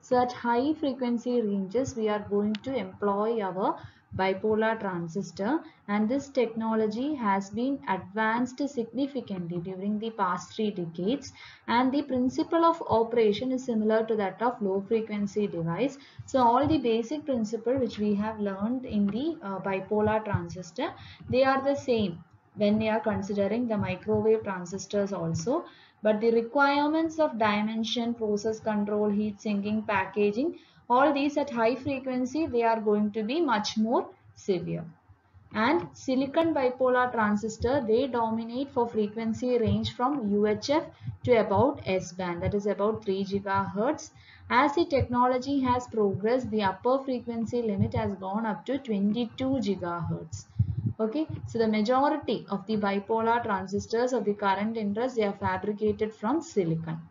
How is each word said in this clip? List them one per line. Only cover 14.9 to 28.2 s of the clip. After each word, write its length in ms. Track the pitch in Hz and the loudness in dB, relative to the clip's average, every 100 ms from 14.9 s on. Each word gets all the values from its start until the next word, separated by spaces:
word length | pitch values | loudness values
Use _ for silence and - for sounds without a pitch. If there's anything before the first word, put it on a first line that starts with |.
| 226 220 208 202 214 202 | -2 0 -4 -2 0 -2
device. 500 | 170 165 170 269 269 - - - | 0 -2 0 -2 -2 -18 -20 -2
So 140 | 269 | 4
all 260 | 233 247 294 | 6 6 4
the 120 | 311 | 2
basic 460 | 240 226 226 302 | 2 0 0 -6
principle 540 | 294 254 214 220 233 269 | -2 -2 0 -2 -2 0
which 200 | 233 208 | -2 0
we 160 | 208 | 0
have 260 | 202 214 214 | 0 -2 -2
learned 440 | 202 190 208 254 | -4 -2 -2 -2
in 220 | 254 214 202 | -2 0 2
the, 300 | 208 311 320 | 0 -4 -4
uh, 160 | 196 190 | -6 -6
bipolar 640 | 190 190 190 214 214 220 | -2 -4 0 0 2 2
transistor, 680 | 214 185 170 165 180 - 320 - - - - | 0 -4 -4 -10 -12 -6 -6 -6 -18 -18 -2
they 160 | 247 | 2
are 180 | 269 269 | 4 4
the 140 | 269 277 | 0 -2
same 420 | - 233 196 165 - - _ - | 0 0 0 -4 -14 -20 _ 0
when 220 | 208 214 | 2 2
we 100 | 220 | 2
are 120 | 220 220 | 0 0
considering 560 | 196 196 202 196 226 247 | -2 -2 0 0 0 0
the 100 | 208 | -2
microwave 640 | 190 185 202 214 220 220 | -2 -4 0 2 4 2
transistors 680 | 214 185 175 190 - 202 196 | 0 -8 -8 -10 -4 -2 -2
also. 520 | 190 165 165 - 311 - - - _ | -2 -2 -2 0 -2 -4 -18 -20 _
But 160 | 208 208 | 0 2
the 80 | 233 | 4
requirements 840 | 233 226 285 277 285 294 311 330 320 | 2 2 2 4 4 2 2 0 2
of 200 | 302 233 | 0 2
dimension, 760 | 214 208 214 226 220 233 233 | 2 2 0 -2 -2 -2 -2
process 440 | 233 | -2